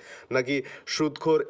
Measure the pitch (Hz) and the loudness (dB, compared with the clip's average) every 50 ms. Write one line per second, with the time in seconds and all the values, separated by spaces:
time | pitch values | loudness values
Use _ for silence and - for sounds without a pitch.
0 | - - - - - - 117 131 131 127 143 139 131 - - - - - - - | -18 -20 -20 -18 -8 -2 0 0 0 2 0 -2 -2 -6 -12 -16 -10 -6 -2 0
1 | 156 151 139 - - 156 160 151 - | 0 0 0 0 2 4 4 4 2